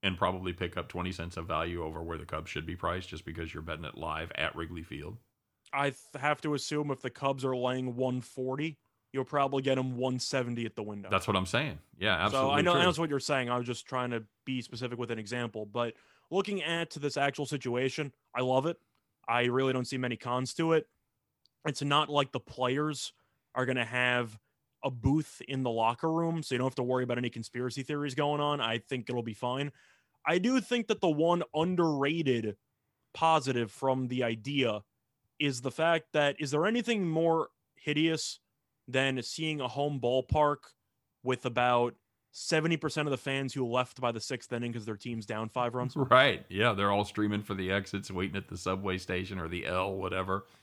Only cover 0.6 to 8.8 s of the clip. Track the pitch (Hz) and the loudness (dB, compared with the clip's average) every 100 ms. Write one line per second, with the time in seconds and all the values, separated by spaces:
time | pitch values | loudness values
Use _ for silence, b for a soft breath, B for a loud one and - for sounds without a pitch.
0.6 | 87 90 85 90 90 - 87 87 82 80 | -4 -4 -6 -4 -4 -4 -8 -8 -4 -2
1.6 | 85 87 80 80 82 82 76 78 82 - | -2 -4 -6 -6 -8 -8 -6 -8 -6 -8
2.6 | 82 87 85 90 90 85 - 80 82 85 | -6 -4 -2 -2 -6 -12 -10 -8 -8 -8
3.6 | 82 78 78 - 80 78 82 - 80 - | -8 -8 -8 -8 -6 -6 -6 -4 -4 -4
4.6 | 82 87 80 73 76 113 _ _ _ _ | -8 -8 -10 -10 -10 -14 _ _ _ _
5.6 | _ 139 143 131 - 143 143 147 156 147 | _ -2 -2 -4 -16 -4 -2 0 0 -2
6.6 | - 147 147 131 131 - 139 135 131 127 | -2 -2 -2 -4 -6 -2 -2 0 0 0
7.6 | 123 127 127 120 127 127 123 - 127 131 | 0 0 -2 -2 -2 -2 -6 -6 -4 -2
8.6 | 156 151 | -4 -6